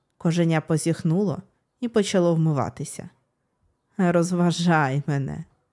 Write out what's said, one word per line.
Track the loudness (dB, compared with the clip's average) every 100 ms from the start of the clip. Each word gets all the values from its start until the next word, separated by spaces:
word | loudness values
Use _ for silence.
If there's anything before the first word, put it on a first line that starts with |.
| _ _
Коженя | -2 2 2 0
позіхнуло | 0 -2 0 -2 0 0 -2 -4 -10 _ _ _
і | -4
почало | 0 0 2 2 2
вмиватися. | 2 0 -2 -6 -12 -12 -18 -20 _ _ _ _ _ _ _ -2
«Розважай | 2 2 2 2 0 2 2 2 2 -2 -2
мене. | -4 -4 -8 -14 _ _